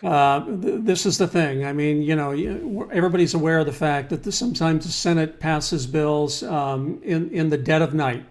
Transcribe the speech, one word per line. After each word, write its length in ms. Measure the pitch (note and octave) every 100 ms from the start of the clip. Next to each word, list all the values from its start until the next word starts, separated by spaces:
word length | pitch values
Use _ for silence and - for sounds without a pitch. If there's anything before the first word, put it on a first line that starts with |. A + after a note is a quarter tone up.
Uh, 400 | F#3 D3 C#3 C#3+
th-, 400 | - G3 G#3 B3
this 200 | A3 F3+
is 140 | G3+ -
the 80 | F3
thing. 380 | F3 D3+ C3+
I 80 | C#3
mean, 280 | C#3+ D3 D3+
you 140 | D3
know, 160 | D#3 C#3+
y-, 140 | C#3+
w-, 440 | G#3+ G3 D#4+ G3 -
everybody's 420 | F3 F3+ F3+ E3+
aware 240 | E3+ D#3+ D#3+
of 80 | D3
the 60 |
fact 380 | B2 D#3 C#3+ C#3
that 120 | D3+
the, 80 | G3+
sometimes 560 | - B3 - E3 D#3 E3
the 60 |
Senate 480 | - F3 E3 D#3 -
passes 440 | D#3 D3+ - E3 B2+
bills, 560 | D#3 D3+ D3+ D3 -
um, 560 | - D#3 C#3 C3+ C#3 -
in, 260 | - E3 E3+
in 200 | F3 D#3+
the 80 | D3
dead 240 | B2+ D#3
of 120 | D#3
night, 300 | D#3 C#3 B2 -